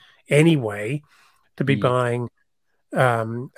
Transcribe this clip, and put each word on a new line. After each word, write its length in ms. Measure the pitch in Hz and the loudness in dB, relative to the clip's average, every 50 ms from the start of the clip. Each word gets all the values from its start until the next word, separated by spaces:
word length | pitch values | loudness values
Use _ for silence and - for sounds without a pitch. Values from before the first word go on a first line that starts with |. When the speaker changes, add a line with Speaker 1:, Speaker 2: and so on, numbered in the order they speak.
| _ _ _ _ _ _ | _ _ _ _ _ _
Speaker 1:
anyway 760 | 143 147 156 170 160 143 120 107 101 101 104 110 143 151 - _ _ _ _ _ _ _ _ _ _ - | 2 4 6 6 4 2 0 -4 -6 -6 -6 -6 -6 -8 -10 _ _ _ _ _ _ _ _ _ _ -6
to 60 | - | -2
be 120 | 131 139 | -2 0
Speaker 2:
Mm. 60 | 107 | 0
Speaker 1:
buying, 480 | 104 131 123 127 123 120 120 120 120 117 - _ _ _ _ _ _ _ _ _ _ _ - | 0 0 0 0 0 0 -2 -4 -6 -8 -12 _ _ _ _ _ _ _ _ _ _ _ 0
um, 580 | 208 131 127 117 113 113 110 117 120 127 - _ | 2 2 2 2 0 -4 -6 -6 -10 -10 -12 _